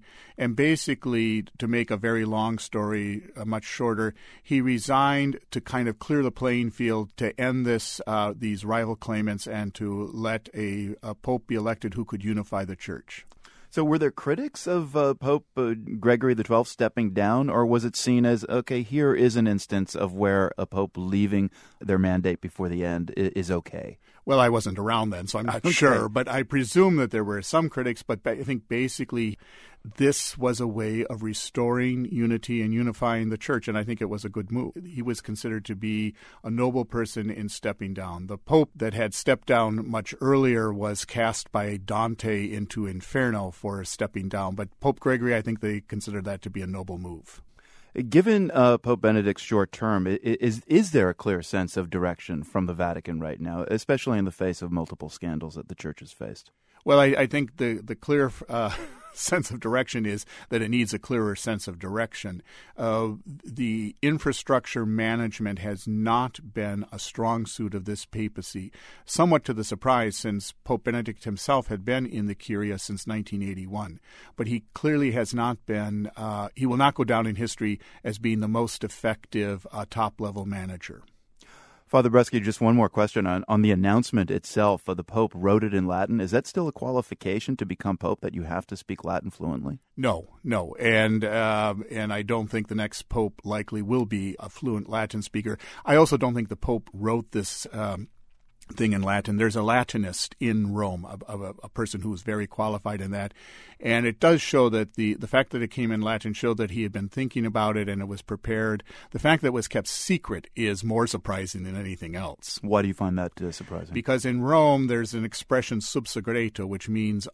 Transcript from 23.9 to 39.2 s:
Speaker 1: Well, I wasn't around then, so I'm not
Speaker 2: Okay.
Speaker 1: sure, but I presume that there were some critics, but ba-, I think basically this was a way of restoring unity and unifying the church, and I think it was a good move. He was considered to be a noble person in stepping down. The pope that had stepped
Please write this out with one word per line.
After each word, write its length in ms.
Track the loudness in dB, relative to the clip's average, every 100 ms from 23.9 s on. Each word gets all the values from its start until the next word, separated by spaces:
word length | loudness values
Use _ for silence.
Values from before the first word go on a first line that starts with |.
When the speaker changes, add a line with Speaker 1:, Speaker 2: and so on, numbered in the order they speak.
| -14 _ _ 2
Speaker 1:
Well, 160 | 4
I 80 | 6
wasn't 280 | 4 0 -2
around 340 | 0 0 0
then, 160 | -2 -6
so 120 | -4
I'm 60 | -2
not 200 | -2 0
Speaker 2:
Okay. 60 |
Speaker 1:
sure, 380 | 4 6 4 2
but 180 | -2 -2
I 160 | -2
presume 540 | -2 -2 2 4 6 6
that 140 | 2
there 120 | 0
were 180 | -2 -4
some 280 | 0 0 0
critics, 340 | 0 -4 -4
but 200 | -4 -4
ba-, 80 | -2
I 120 | -4
think 240 | -2 -6 -2
basically 680 | -2 -2 -2 -4 -2 -2 -4 -12 -20 -20 -20 -10 2
this 400 | 2 4 -2 0
was 220 | 0 0
a 80 | -2
way 360 | -2 -2 -2 -2
of 180 | -4
restoring 800 | -6 -6 -6 -2 2 2 2 0 -2
unity 560 | 0 2 0 -2 -2
and 100 | 0
unifying 580 | 0 0 0 0 0 0
the 80 | -2
church, 300 | -2 -2 0
and 80 | -2
I 80 |
think 160 | -2 -4
it 120 | -4
was 120 | -4
a 60 | -6
good 220 | -6 -4
move. 220 | -4 -4 -8 -12
He 160 | -6
was 200 | -4 -4
considered 440 | -6 -8 -6 -6 -6
to 100 | -6
be 380 | -2 -2 -2 -6 -16 -14
a 80 | -4
noble 340 | 0 2 0 -2
person 460 | -2 -2 -4 -6
in 180 | -4 -8
stepping 460 | -6 -6 -4 -6 -6
down. 320 | -8 -8 -10
The 100 | -10
pope 320 | 2 4 4 0
that 180 | -4
had 220 | 0 -2
stepped 320 | 0